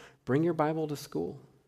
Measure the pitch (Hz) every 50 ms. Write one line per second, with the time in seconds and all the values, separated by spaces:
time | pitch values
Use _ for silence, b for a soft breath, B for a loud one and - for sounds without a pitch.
0 | B B B B _ - 127 151 165 175 160 160 147 156 160 160 156 151 147 -
1 | - - - - - - 139 131 - - - _ _